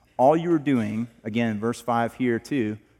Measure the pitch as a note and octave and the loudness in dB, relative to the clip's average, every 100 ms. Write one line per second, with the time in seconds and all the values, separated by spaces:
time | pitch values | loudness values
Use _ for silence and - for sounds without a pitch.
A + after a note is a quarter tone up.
0 | _ - B2+ D#3+ E3+ E3 C#3 C3 G#2+ G#2+ | _ 2 4 4 2 0 2 0 0 -4
1 | A#2+ - A2 A2 A#2 G#2 A2+ A#2+ - A#2 | -8 -10 -6 -2 -2 -2 -4 -4 -2 0
2 | A#2 - B2+ A#2 - D3 A2 A2 _ | -2 -2 -2 -2 -2 -2 -2 -4 _